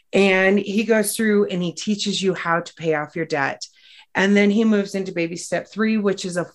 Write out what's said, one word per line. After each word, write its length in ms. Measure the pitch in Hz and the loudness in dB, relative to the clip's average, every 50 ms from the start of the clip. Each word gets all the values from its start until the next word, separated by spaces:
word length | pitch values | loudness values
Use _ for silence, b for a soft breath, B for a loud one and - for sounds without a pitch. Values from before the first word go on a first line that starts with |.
| B _ - | B _ 2
And 480 | 196 196 196 185 190 190 190 202 202 | 2 4 4 4 4 4 4 2 2
he 240 | 196 202 190 220 226 | 0 0 -2 -2 2
goes 320 | 202 226 214 208 214 - | 4 4 4 4 0 -2
through 300 | - 220 214 208 208 208 | -2 0 2 2 2 2
and 140 | - 190 175 | 0 -2 -4
he 120 | 180 170 160 | -4 -4 -6
teaches 500 | - - 214 208 202 - 208 190 - 185 | -6 -4 -4 -4 -2 -2 -4 -4 -2 -2
you 120 | 190 175 | -2 -2
how 260 | - - 175 165 170 | -2 -2 0 0 0
to 140 | 170 - - | -2 -6 -12
pay 200 | - 160 165 156 | -6 -4 -2 -2
off 220 | 147 151 147 - | -2 -4 -6 -8
your 100 | 175 160 | -8 -6
debt. 400 | 156 156 143 135 135 - - - - b b b b b b b b _ | -4 -2 -2 -2 -4 -4 -8 -14 -18 b b b b b b b b _
And 200 | - 190 196 202 | 0 2 4 4
then 120 | 202 202 202 | 4 4 4
he 160 | 202 226 226 | 4 2 2
moves 300 | 220 214 202 196 190 - | 2 2 2 0 -2 -4
into 160 | 196 190 185 | -6 -6 -6
baby 240 | 175 170 170 165 180 | -4 -4 -4 -4 -6
step 320 | 170 - - 180 165 - | -10 -8 -6 -6 -6 -6
three, 300 | - - 196 220 220 220 | -8 -6 -2 -2 0 0
which 280 | 220 202 202 190 196 - | 0 0 -2 -2 -2 -6
is 120 | 185 175 | -6 -6
a 80 | 180 170 - - | -6 -6 -6 -10